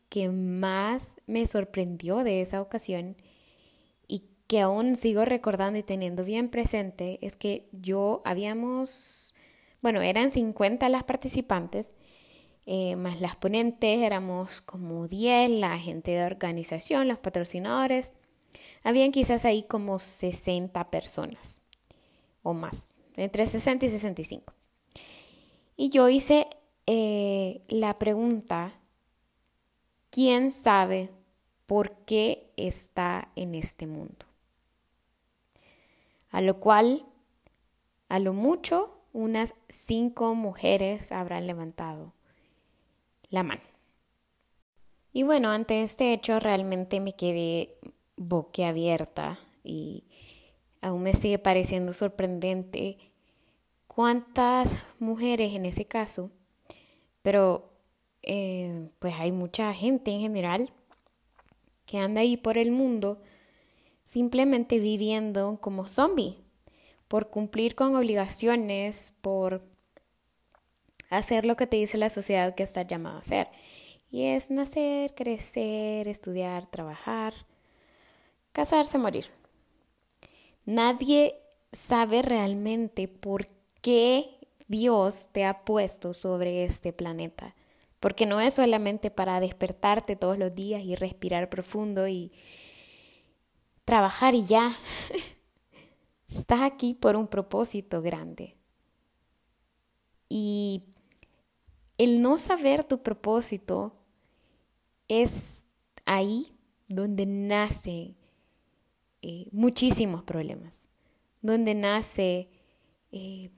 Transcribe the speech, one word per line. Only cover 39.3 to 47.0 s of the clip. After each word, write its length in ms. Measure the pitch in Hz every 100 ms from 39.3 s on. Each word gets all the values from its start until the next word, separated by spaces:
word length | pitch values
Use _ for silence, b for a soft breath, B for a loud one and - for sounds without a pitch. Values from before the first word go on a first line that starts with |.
| 220 226 - -
cinco 640 | - - 226 240 240 226
mujeres 760 | 226 208 - 185 196 196 208 -
habrán 360 | 190 175 175 175
levantado 640 | 170 165 165 160 156 160 _ _ _ _ _ _ _ _ _ _ _ -
la 100 | 185
mano. 200 | 165 - - _ _ _ _ _ _ _ _ _ _ _ - _ _
Y 120 | 254
bueno, 260 | 269 302 220
ante 320 | 214 226 220
este 300 | 220 - 247
hecho 260 | 226 - 220
realmente 600 | 220 196 190 185 185 196